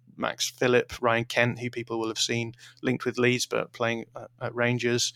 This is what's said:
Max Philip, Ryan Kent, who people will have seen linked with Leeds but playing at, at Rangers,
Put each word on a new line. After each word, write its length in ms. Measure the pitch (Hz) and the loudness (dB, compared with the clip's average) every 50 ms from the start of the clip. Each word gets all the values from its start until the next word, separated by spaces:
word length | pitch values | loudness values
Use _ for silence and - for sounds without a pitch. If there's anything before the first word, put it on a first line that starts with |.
| _ _ - | _ _ -10
Max 320 | - 123 - - - - - | -6 -4 -4 -2 -2 -4 -4
Philip, 440 | - - 135 123 123 123 - - - - | -2 0 4 6 6 4 4 2 -4 0
Ryan 220 | 123 117 113 117 117 | 2 2 2 2 2
Kent, 340 | - - 120 120 120 113 120 | 0 2 2 2 2 2 -2
who 120 | 123 123 | -6 -8
people 280 | 120 120 117 117 113 113 | -6 -8 -8 -6 -4 -4
will 80 | 113 | -2
have 140 | 110 107 - | -2 -2 -2
seen 320 | - - 117 117 117 117 - - - - - - | -2 -2 -2 -2 -4 -6 -8 -14 -20 -20 -14 -6
linked 220 | - 131 123 127 - | -4 -2 -2 -2 -2
with 140 | 123 110 - | -4 0 2
Leeds 280 | 123 123 123 120 - | 4 4 4 2 0
but 260 | - 117 117 - - | -2 -2 -2 -2 -4
playing 320 | - - 120 117 117 113 113 - - | -4 -2 -2 -2 -2 -4 -6 -10 -14
at, 160 | 127 117 - _ - | -16 -16 -16 _ -10
at 140 | 127 120 117 | -8 -6 -2
Rangers, 580 | 123 120 120 123 117 120 120 123 120 - - - | 0 2 2 2 2 2 2 2 2 0 -2 -6